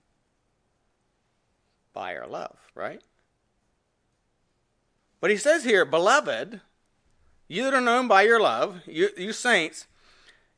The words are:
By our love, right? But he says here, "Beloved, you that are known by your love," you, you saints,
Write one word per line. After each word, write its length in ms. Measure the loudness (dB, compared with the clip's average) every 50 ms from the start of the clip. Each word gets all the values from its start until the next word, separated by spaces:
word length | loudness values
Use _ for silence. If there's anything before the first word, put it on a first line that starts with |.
| _ _ _ _ _ _ _ _ _ _ _ _ _ _ _ _ _ _ _ _ _ _ _ _ _ _ _ _ _ _ _ _ _ _ _ _ _ _ _
By 220 | -14 -12 -12 -12
our 100 | -12 -14
love, 320 | -14 -14 -14 -14 -14 -18 _ _ _ _
right? 280 | -14 -12 -12 -12 -16 _ _ _ _ _ _ _ _ _ _ _ _ _ _ _ _ _ _ _ _ _ _ _ _ _ _ _ _ _ _ _ _ _ _ _ _ _ _ _ _ _ _ _ _
But 100 | -2 -2
he 80 | -2
says 280 | 0 2 0 0 2 2
here, 180 | 2 2 2 2
"Beloved, 760 | 2 0 2 4 4 4 2 2 -2 -6 -6 -8 -10 -14 -20 -20 _ _ _ _ _ _ _ _ _ _ _ _ _ _ _ _ _
you 160 | -6 -4 -2
that 80 | 0 0
are 80 | 0
known 260 | 2 2 2 2 4
by 140 | 6 6 6
your 180 | 6 6 4 4
love," 420 | 2 2 0 0 -2 -4 -6 -14 -18
you, 240 | -12 -4 -2 -2 -2 -2
you 160 | -8 -10 -10 -10
saints, 540 | -4 0 0 0 0 0 -4 -10 -16 -20 _ _ _ _ _ _ _ _ -20 _ _ _ _ _